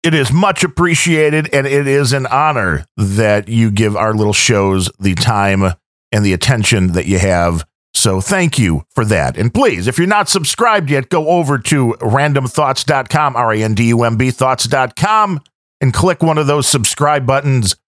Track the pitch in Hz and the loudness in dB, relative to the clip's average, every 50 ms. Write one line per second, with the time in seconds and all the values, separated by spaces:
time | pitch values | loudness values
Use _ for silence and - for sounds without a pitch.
0 | - 170 160 151 135 107 127 165 196 202 180 - - - - - 170 175 165 - | 0 0 0 0 0 0 0 2 2 0 0 0 -4 -4 0 -2 0 0 0 0
1 | - 175 165 156 151 151 151 156 147 - - 139 135 139 139 143 143 135 135 143 | 0 0 2 2 2 2 2 0 -2 0 -2 -2 0 0 0 0 0 2 0 2
2 | 143 117 135 139 131 123 123 135 151 156 147 120 101 90 80 76 76 _ _ - | 2 0 0 -2 -2 -2 0 0 0 0 0 0 -2 -2 -2 -4 -6 _ _ -4
3 | 101 95 98 107 113 107 104 104 101 110 113 113 113 110 101 101 113 104 104 87 | -4 -2 0 0 2 2 2 0 0 0 0 2 2 2 2 2 0 0 0 0
4 | 107 110 107 107 107 104 101 - - - 110 101 98 98 95 95 90 90 - _ | -2 0 0 0 0 0 0 0 0 2 2 2 2 2 0 0 -2 -4 -8 _
5 | 95 98 92 82 - - 113 101 101 98 98 95 98 92 87 _ _ _ _ _ | -2 -2 -2 0 -2 0 0 2 2 2 2 2 0 0 -2 _ _ _ _ _
6 | _ _ - 107 104 101 92 85 - - 135 117 101 - 120 104 92 92 85 92 | _ _ -2 0 2 2 0 0 0 0 0 0 0 0 2 2 2 0 0 -2
7 | - 80 98 92 87 98 90 87 87 87 85 82 78 _ _ _ _ _ _ - | -2 0 0 0 2 2 0 2 0 0 -2 -4 -6 _ _ _ _ _ _ -2
8 | - 107 95 95 95 - 196 190 180 160 - - 113 90 80 71 - _ _ - | -2 0 0 -2 -2 -2 -2 0 0 0 0 0 0 0 0 -2 -4 _ _ -4
9 | 113 107 107 85 69 65 64 - 104 120 - 226 277 233 285 - 185 233 247 - | 0 0 0 0 0 -2 -2 -2 -4 -2 0 0 0 0 0 0 -4 -4 0 0
10 | 170 185 - 214 - - - 196 156 - - - 233 233 214 208 165 139 147 135 | 0 0 0 0 0 0 -2 -2 -2 -4 -2 0 0 0 0 0 0 0 -2 -2
11 | 123 _ 175 175 156 151 175 175 165 135 143 127 104 - 156 143 127 117 113 - | -2 _ -2 -2 0 0 0 0 0 0 -2 -2 0 0 0 2 2 0 -2 -2
12 | - 117 110 135 143 151 143 139 131 123 - - 151 135 127 - - - 151 135 | -2 0 0 2 2 2 0 0 -2 -2 -2 -2 0 0 -2 -2 -2 -2 -2 -2
13 | 123 - - 151 151 143 123 117 123 113 107 107 110 110 110 101 117 117 120 117 | -2 -2 -2 0 0 0 0 0 0 0 0 0 0 0 0 2 2 2 2 2
14 | 120 117 117 110 127 127 123 - 131 131 131 - - 117 147 135 131 123 - - | 2 0 0 0 0 -2 0 0 0 0 0 -2 -2 -2 0 0 -2 -2 -2 -2
15 | - 208 220 220 214 196 180 143 _ _ _ _ _ _ _ _ 151 131 - - | -2 0 2 2 2 0 -2 -6 _ _ _ _ _ _ _ _ -2 -2 0 2
16 | - 185 175 - 165 160 156 151 151 139 147 147 131 - - 139 110 - - - | 0 0 0 0 0 0 0 0 0 0 0 0 0 0 0 0 -2 -2 -2 0
17 | 147 147 151 143 131 120 135 139 143 143 135 127 110 95 - _ _ | 0 0 0 0 0 0 0 0 0 0 0 0 0 -2 -4 _ _